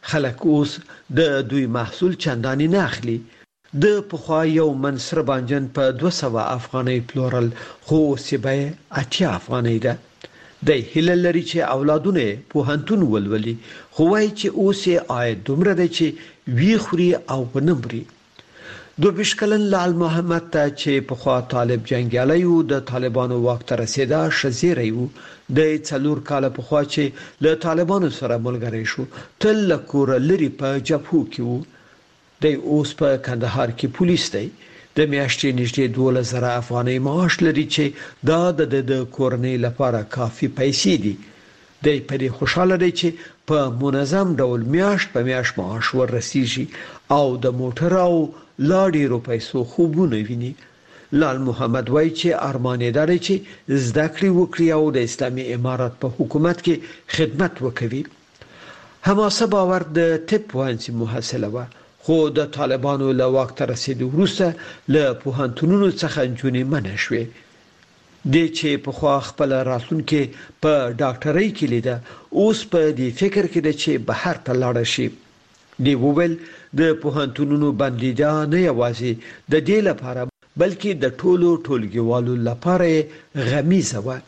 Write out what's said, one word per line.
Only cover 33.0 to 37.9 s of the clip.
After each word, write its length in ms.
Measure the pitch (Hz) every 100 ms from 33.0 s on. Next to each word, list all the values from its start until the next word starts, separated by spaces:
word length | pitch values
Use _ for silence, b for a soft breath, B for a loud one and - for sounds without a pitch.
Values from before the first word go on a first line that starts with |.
په 180 | 147 131 131
کندهار 460 | 123 120 110 123 120
کې 120 | - -
پولیس 280 | 180 175 - 98
دی. 120 | 110 - B B B -
د 160 | 151
میاشتې 360 | 143 135 - 143 127
نږدې 260 | 123 131 131 120
دولس 340 | 131 127 117
زره 220 | 123 123 120
افغانۍ 360 | 117 123 123 127 135
معاش 280 | 160 175 - 165
لري 200 | 151 147 -
چې 100 | 143